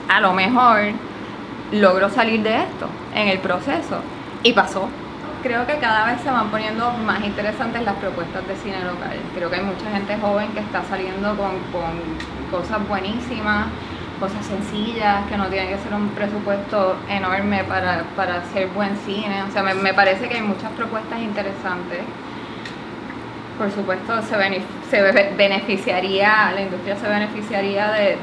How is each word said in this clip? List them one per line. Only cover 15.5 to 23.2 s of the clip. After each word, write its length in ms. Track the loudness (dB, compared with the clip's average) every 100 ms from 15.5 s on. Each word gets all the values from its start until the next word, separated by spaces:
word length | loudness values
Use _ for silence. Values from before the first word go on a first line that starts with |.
| 0 -2
que 140 | -4
ser 100 | -4
un 160 | -2 -2
presupuesto 880 | -2 -2 -2 0 -2 0 2 2 2 -2
enorme 520 | -2 0 0 2 0
para, 400 | 0 0 2 0 -2 -2
para 200 | 0 -2
hacer 320 | -2 -2 -2
buen 280 | 0 0 -2
cine. 380 | -2 -4 -2 -2
O 80 | -2
sea, 120 | 0
me, 120 | 2
me 180 | 2 4
parece 360 | 6 6 6 0
que 80 | -2
hay 60 |
muchas 280 | 0 -2 -4
propuestas 480 | -4 -4 -4 -4 -4
interesantes. 800 | -4 -2 -4 -4 -4 -4 -4 -6 -8 -10 -12 -10 -10 -10 -10 -10 -10 -10 -10 -10